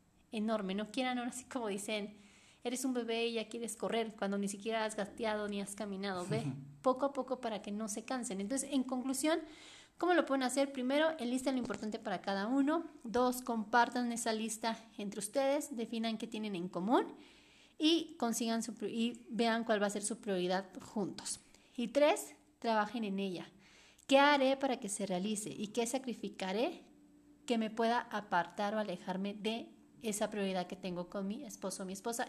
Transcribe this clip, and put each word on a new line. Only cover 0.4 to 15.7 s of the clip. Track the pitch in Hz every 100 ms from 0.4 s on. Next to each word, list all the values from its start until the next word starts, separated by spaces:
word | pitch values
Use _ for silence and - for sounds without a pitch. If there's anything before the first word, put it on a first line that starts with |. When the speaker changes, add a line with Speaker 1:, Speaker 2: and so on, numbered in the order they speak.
| 214 220 190
Speaker 1:
no | 196 214
quieran | 269 254 247
ahora | 240
sí | -
como | - 262 220
dicen, | 202 202 214 196 - - - - -
"Eres | 247 247
un | 277
bebé | 247 226 226 233
y |
ya | 233 220
quieres | 233 233 -
correr", | 202 220 226 214
cuando | 202 202
ni | 202
siquiera | 202 226 220
has | 220 214
gateado | 196 - 220 214 208
ni | 202
has | 196 -
caminado, | 214 190 196 185 175
ve | 147
Speaker 2:
<laughs> | 143 131 - -
Speaker 1:
poco | 262 254 277
a |
poco | 277 254 254
para | 233 202
que | 208
no | 208 214
se | 214
cansen. | - 262 233 190
Entonces, | 202 269 269
en | 285
conclusión, | 247 254 254 269 302 339 311 - - - - -
¿cómo | 339
lo | 349 311
pueden | 269
hacer? | 254 262 277
Primero, | 269 247 277 320 320
enlisten | 240 254 269
lo | 262
importante | 226 - 214 220
para | - 180
cada | - 196 208
uno. | 277 277 330 330 -
Dos, | 240 233 247 247
compartan | - 233 214 240 240 269 240
esa | 233 233
lista | 220 220 220 233 226 - -
entre | 202 220
ustedes, | - 285 269 285 294